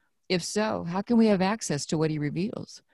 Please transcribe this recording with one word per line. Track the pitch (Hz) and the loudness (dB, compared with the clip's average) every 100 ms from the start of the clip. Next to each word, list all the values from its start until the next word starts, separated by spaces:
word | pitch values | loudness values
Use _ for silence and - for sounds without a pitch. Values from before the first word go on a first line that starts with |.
| _ _ _ | _ _ _
If | 185 | -4
so, | - 208 214 185 | -2 -2 -2 -2
how | 170 185 | -4 -6
can | - 233 | 2 4
we | 226 | 6
have | 196 | 4
access | 190 226 - 147 - | 2 0 -4 -4 -2
to | 156 | 0
what | 156 | 0
he | 151 | 0
reveals? | 147 151 202 - - - _ | -2 -2 -4 -6 -12 -18 _